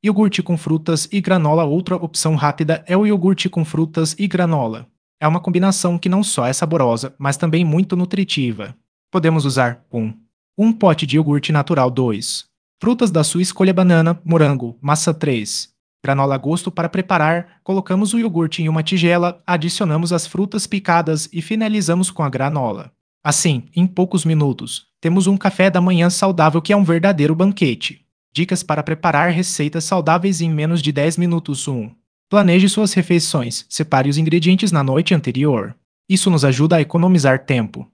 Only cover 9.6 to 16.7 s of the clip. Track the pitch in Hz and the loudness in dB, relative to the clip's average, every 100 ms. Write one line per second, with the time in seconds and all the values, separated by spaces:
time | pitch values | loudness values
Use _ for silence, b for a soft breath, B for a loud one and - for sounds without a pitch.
9.6 | 123 120 _ 120 110 110 _ _ _ - | 0 -2 _ -6 -6 -8 _ _ _ 0
10.6 | 220 220 190 156 143 143 156 143 - 151 | 0 4 2 2 0 0 2 0 0 -2
11.6 | 143 160 127 123 127 104 - - - _ | 0 0 0 0 -2 -2 -6 -10 -12 _
12.6 | _ _ 202 240 233 165 151 175 180 - | _ _ -2 0 0 0 0 -2 -4 0
13.6 | 190 185 185 170 160 170 - 165 147 139 | 0 4 4 4 4 0 0 2 4 2
14.6 | 120 117 143 151 - 156 147 123 104 - | -6 -8 -2 -2 0 -2 -2 -2 -4 -8
15.6 | - _ _ _ - 139 139 135 131 175 | -12 _ _ _ -4 0 0 -2 -2 -4
16.6 | 185 | -4